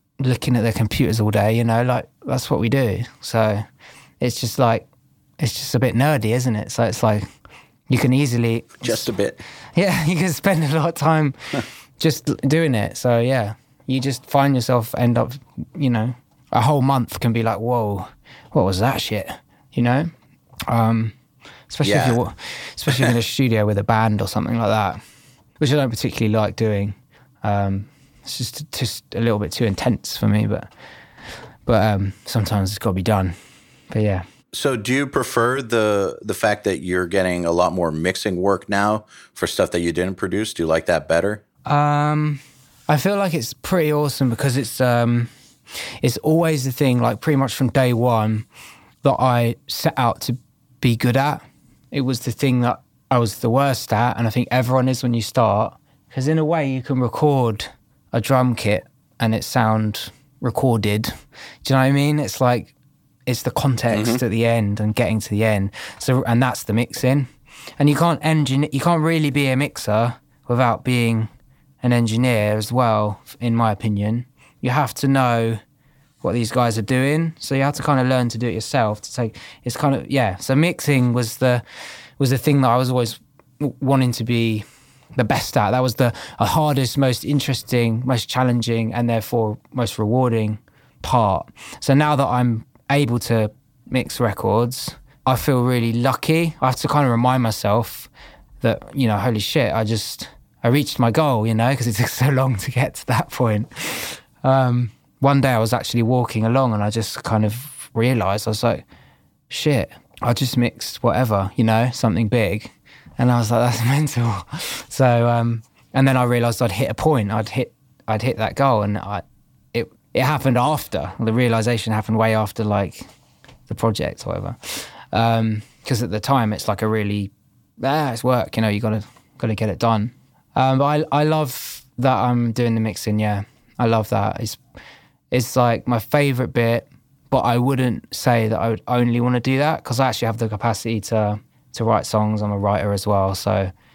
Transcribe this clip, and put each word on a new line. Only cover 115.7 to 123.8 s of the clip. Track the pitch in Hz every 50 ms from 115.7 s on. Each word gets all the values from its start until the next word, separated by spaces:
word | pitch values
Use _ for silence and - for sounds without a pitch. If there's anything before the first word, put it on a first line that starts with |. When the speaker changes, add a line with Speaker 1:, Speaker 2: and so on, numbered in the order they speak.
| _ _ _ _ -
Speaker 1:
and | 135 135
then | 135 131 127
I | 123
realised | 120 123 120 117 120 113 -
I'd | 123 110
hit | 92 107 135 -
a | 117
point, | - - 160 151 120 104 98
I'd | 110 110 104 -
hit, | - 139 123 - _ _ _ _ _ _ _
I'd | - 110 104
hit | 113 131 -
that | - 110 - -
goal, | - 139 135 120 107
and | 101 104 101 -
I, | - 98 101 - - _ _ _ _ _ _ _ _ _
it, | - 120 - - - _ _ _
it | - -
happened | 127 139 151 123 - 139 117 123
after, | 123 151 156 - - - - 80 69 - - -
the | 110 113
realisation | 110 127 123 120 113 113 110 120 120 107 - 110 107
happened | 107 104 - 110 110
way | 113 113 110
after, | 110 107 101 - - 107
like, | 104 104 101 98 - - - - - - _ _ _ _ _ - - - - _ -
the | 104
project | -